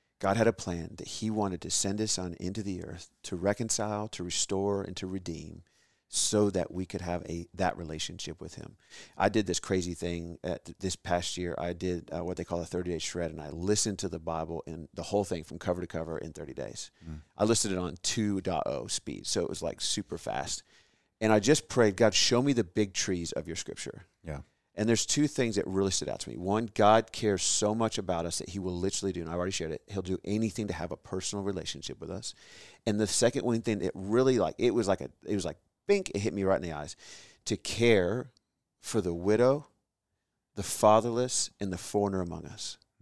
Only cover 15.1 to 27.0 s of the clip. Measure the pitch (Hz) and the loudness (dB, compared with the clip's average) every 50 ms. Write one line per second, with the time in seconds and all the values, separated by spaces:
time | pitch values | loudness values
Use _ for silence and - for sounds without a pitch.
15.1 | 101 104 98 - 90 82 78 - 76 82 - 92 87 90 85 - - 80 80 80 | 0 0 0 0 -4 -6 -6 -10 -12 -6 -2 -2 -2 -2 -4 -6 -6 -6 -6 -4
16.1 | 82 - - 80 80 78 78 69 - 73 64 53 - - - - _ _ 82 82 | -6 -6 -8 -10 -10 -12 -12 -10 -8 -8 -8 -8 -8 -12 -14 -14 _ _ -12 -12
17.1 | 78 76 - _ _ - 104 110 117 - - 104 92 90 90 82 90 - - - | -12 -12 -14 _ _ 2 4 4 4 4 4 2 0 0 -2 -4 -6 -4 -4 -2
18.1 | - 117 107 104 98 95 - 95 87 76 - 50 69 65 58 - - - - - | 0 0 0 -2 -2 -2 -2 -2 -2 0 0 -2 -2 -4 -4 -4 -6 -6 -6 -8
19.1 | 58 50 - - - 104 85 - - - - 82 - - - - - 107 - - | -10 -8 -6 -2 -2 0 0 -2 -4 -4 -4 -4 -4 -4 -2 -2 -2 -2 -4 -6
20.1 | - - - - 50 67 69 - - - - _ _ _ _ _ _ _ _ _ | -8 -8 -6 -4 -4 -4 -4 -4 -6 -8 -8 _ _ _ _ _ _ _ _ _
21.1 | _ _ 110 110 107 107 101 127 151 - - - - 127 113 104 92 - 117 107 | _ _ 4 6 6 6 8 6 4 4 2 2 4 6 6 6 6 6 6 6
22.1 | - - - - 120 120 135 143 135 117 98 85 - 107 104 98 - - - 107 | 6 4 4 4 4 4 4 4 2 2 0 0 0 0 0 0 0 -2 -2 0
23.1 | 92 85 85 80 - 69 80 80 82 - - - - - - - - - - _ | 0 -2 -2 -4 -4 -6 -6 -6 -8 -8 -8 -8 -10 -10 -10 -10 -12 -14 -18 _
24.1 | _ _ - 80 76 71 - - _ _ _ _ _ 85 98 117 113 107 - - | _ _ -10 -8 -8 -8 -10 -14 _ _ _ _ _ 0 2 4 4 4 4 2
25.1 | - 147 151 143 - - 123 113 98 98 - - 95 98 98 95 92 - - - | 2 2 2 2 2 0 0 2 2 0 0 0 2 2 2 2 2 0 -2 -4
26.1 | 50 - - - 55 71 90 98 101 110 120 107 - - 107 104 110 117 | -6 -6 -8 -10 -8 -6 -2 0 0 0 0 -2 2 6 8 8 8 8